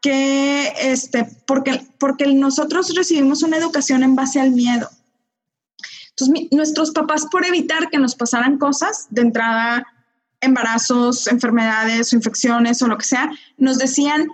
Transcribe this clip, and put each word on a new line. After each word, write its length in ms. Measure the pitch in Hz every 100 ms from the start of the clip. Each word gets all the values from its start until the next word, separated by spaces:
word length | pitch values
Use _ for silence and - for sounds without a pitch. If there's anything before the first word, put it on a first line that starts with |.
¿Qué, 720 | 285 269 269 277 277 285 285 -
este, 460 | 262 254 - 247 226 - -
porque, 400 | 269 269 254 - _
porque 300 | 277 269 277
nosotros 600 | 269 277 269 302 330 359 339
recibimos 460 | 359 320 269 285
una 160 | 330 320
educación 460 | 330 294 277 262
en 120 | 262 262
base 240 | 262 277
al 120 | 269
miedo"? 380 | 247 240 240 - - _ _ _ _ _ _ _ _ - - -
Entonces, 200 | - 262
mi, 200 | 311 -
nuestros 400 | 285 311 302 311
papás, 340 | - 311 302 302
por 140 | 370 359
evitar 440 | 349 - 320 330
que 80 | 311
nos 180 | 262 -
pasaran 420 | 233 240 247 285
cosas, 500 | 285 277 349 427 -
de 120 | 220
entrada, 640 | 240 226 226 226 233 240 269 _ _ _ _ _
embarazos, 840 | 262 254 226 226 - 247 240 247 -
enfermedades 840 | 247 247 233 220 220 220 226 233
o 40 | 240
infecciones 640 | 226 - 247 233 233 240
o 60 | 247
lo 100 | 214
que 80 | -
sea, 260 | 247 302 - - _
nos 200 | 262 262
decían 500 | 262 262 285 302 311